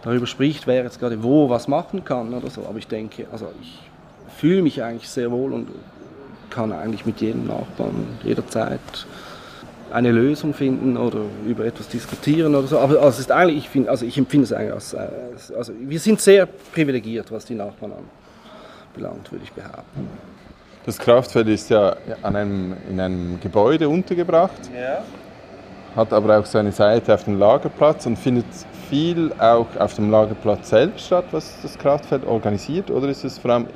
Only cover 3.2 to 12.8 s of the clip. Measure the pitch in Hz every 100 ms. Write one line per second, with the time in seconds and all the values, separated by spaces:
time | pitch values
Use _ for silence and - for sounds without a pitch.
3.2 | - 113 98 - - - - - - -
4.2 | - - 151 190 165 135 117 117 - -
5.2 | 120 120 135 123 110 - - - - -
6.2 | - - - - 110 90 107 110 113 110
7.2 | 110 110 60 - - - 58 57 57 -
8.2 | - 120 - 113 110 135 - - - -
9.2 | - - - - - - - 120 123 113
10.2 | 127 147 156 143 139 131 131 120 120 110
11.2 | 104 101 107 117 113 - 107 123 - -
12.2 | - 156 160 143 131 143